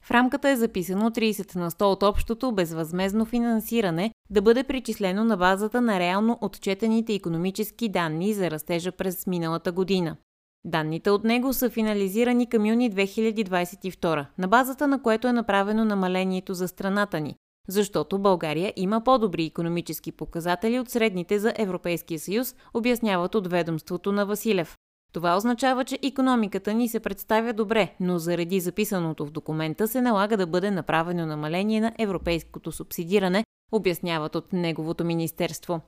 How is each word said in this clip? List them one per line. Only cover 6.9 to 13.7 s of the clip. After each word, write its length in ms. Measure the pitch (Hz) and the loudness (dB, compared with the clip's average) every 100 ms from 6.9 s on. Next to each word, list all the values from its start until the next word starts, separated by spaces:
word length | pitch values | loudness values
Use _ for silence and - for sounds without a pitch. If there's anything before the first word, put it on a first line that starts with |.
| 220 226 | 0 0
икономически 760 | 202 175 165 185 196 214 - 233 | -2 -2 -2 -2 -2 -6 -4 -2
данни 440 | 185 165 156 190 | 0 -2 -2 -2
за 180 | 208 180 | 0 -2
растежа 400 | 156 - 170 175 | -4 -4 -4 -4
през 360 | - 190 175 - | -4 -6 -4 -4
миналата 440 | 180 165 165 185 | -2 -2 -2 -4
година. 440 | 175 180 190 165 147 _ _ _ _ 170 | -2 0 0 0 -6 _ _ _ _ -4
Данните 460 | 165 156 165 208 | -2 -2 -2 2
от 120 | 202 | 2
него 300 | 220 240 262 | 4 2 0
са 160 | 262 247 | 0 -2
финализирани 800 | 220 214 208 196 202 240 247 240 | 0 0 0 0 2 2 2 2
към 160 | 226 208 | 2 4
юни 240 | 226 247 | 4 2
две 160 | 190 196 | 2 -2
хиляди 380 | 208 220 214 | 0 0 0
двадесет 420 | 196 180 175 | 0 0 -2